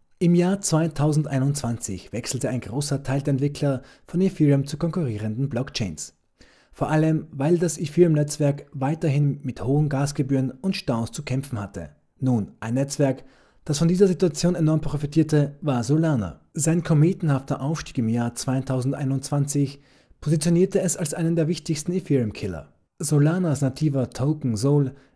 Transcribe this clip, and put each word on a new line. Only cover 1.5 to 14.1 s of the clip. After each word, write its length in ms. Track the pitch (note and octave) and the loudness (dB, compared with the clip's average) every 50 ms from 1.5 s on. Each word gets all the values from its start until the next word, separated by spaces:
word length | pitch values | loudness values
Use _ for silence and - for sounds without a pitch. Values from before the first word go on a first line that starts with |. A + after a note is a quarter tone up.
| C#3+ D3 - A#2+ A#2 A2 - - G2 F2 - - - | 0 -2 -2 -6 -6 -6 -6 -8 -8 -8 -10 -8 -8
wechselte 360 | - - - - B2 - B2+ | -8 -6 -6 -6 -4 -4 -2
ein 120 | B2+ B2 | -4 -4
großer 420 | - - G#2 C#3+ C#3+ - D3 C#3 D3 | -6 -6 -6 -4 -4 -2 -4 -4 -2
Teil 180 | - C3 C#3+ | -2 -4 -2
der 120 | C#3+ D3+ C#3 | 0 0 0
Entwickler 500 | C3 C#3 D3 D3 - - C#3+ C3+ C3 - - - _ _ | 0 0 -2 -2 -2 -2 -2 -2 -2 -6 -12 -20 _ _
von 140 | - - E3+ | -6 -2 0
Ethereum 460 | F#3+ F#3+ F#3 - D#3 C#3+ C#3+ C#3 C3+ | 0 0 2 2 4 4 4 4 2
zu 100 | C#3 - C#3+ | -2 -4 -4
konkurrierenden 720 | E3+ E3+ D#3 F#3 E3 B2+ A2 G#2 G#2+ A2 A2 A#2 C#3 - | -4 -2 -2 -2 -2 -2 -4 -4 -4 -4 -2 -2 -2 -2
Blockchains. 640 | - - B3+ - - - A#2 F#2 D#2 D2+ - - _ _ _ _ _ _ - _ _ _ _ _ - | -2 -4 -6 -4 -4 -6 -6 -6 -6 -8 -12 -14 _ _ _ _ _ _ -20 _ _ _ _ _ -8
Vor 180 | - - - | -6 -4 0
allem, 360 | D3+ D#3 D#3 D#3+ D#3 D#3 - - | 2 2 2 2 2 0 -2 -6
weil 280 | - C#3 C3 D#3 F3 E3+ | -6 -4 0 2 2 2
das 200 | F3+ E3+ - - | 2 0 -2 -2
Ethereum-Netzwerk 880 | E3+ C#3+ - E3+ F3 E3+ D#3 D3 D3 D3 - - D3+ C#3+ C#3 C#3+ - - - | -6 -2 4 4 6 6 6 2 2 0 -2 0 0 0 0 0 -6 -14 -10
weiterhin 680 | C#3 - C3+ D#3+ D#3+ - D#3+ C3+ D3 D3 C#3+ C3+ C#3+ - | -4 -2 -2 -2 0 0 0 2 2 2 2 0 -2 -4
mit 200 | B2+ A#2 - - | -8 -6 -6 -2
hohen 260 | A#2+ C#3 D3 D#3 C#3+ | 0 2 2 2 2
Gasgebühren 600 | D3 C3+ C#3+ C#3+ C#3+ - C#3+ B2+ C3+ C3 C3 C3 | 0 0 -2 -2 0 -2 -2 0 2 0 0 0
und 240 | - - - F#3+ G3 | -4 -4 -4 -4 -4
Staus 380 | - - - A#2+ A2+ - A3+ - | -4 -2 -2 -2 -2 -2 -4 -6
zu 100 | - D3 | -8 -6
kämpfen 380 | - C3 C3 C#3 - - G#2 | -4 -4 -4 -4 -4 -6 -8
hatte. 300 | G2+ F#2+ - G2 E2 C#2+ - _ _ _ _ - | -8 -8 -10 -12 -14 -14 -16 _ _ _ _ -4
Nun, 340 | C3 B2+ B2 A2+ G2 - - - | 0 0 2 0 0 -4 -8 -10
ein 140 | - A2+ A#2 | -6 -4 -2
Netzwerk, 500 | C3 C#3 C#3+ - - D3 C3+ C3 - - - _ _ _ _ _ _ - | -2 -2 -2 0 0 0 0 0 -2 -8 -20 _ _ _ _ _ _ -6
das 140 | - D3+ - | -4 -2 0
von 100 | E3+ E3 | 2 2
dieser 180 | F3+ F3+ G3+ | 4 4 4
Situation 480 | F#3+ | 4